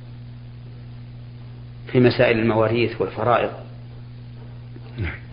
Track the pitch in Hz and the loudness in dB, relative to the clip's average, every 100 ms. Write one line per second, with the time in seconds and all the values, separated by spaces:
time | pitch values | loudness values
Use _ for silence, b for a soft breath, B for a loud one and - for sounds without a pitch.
0 | - - - - - - - - - - | -14 -14 -14 -14 -14 -16 -14 -14 -14 -14
1 | - - - - - - - - - 127 | -14 -14 -14 -14 -14 -14 -14 -14 2 8
2 | 123 127 123 110 113 110 110 117 113 - | 8 8 6 6 6 6 4 4 2 2
3 | 95 - 113 110 101 - - - - - | -2 0 4 4 2 -4 -12 -14 -14 -14
4 | - - - - - - - - - - | -16 -16 -14 -14 -14 -14 -14 -14 -10 -6
5 | 85 - - | -4 -6 -12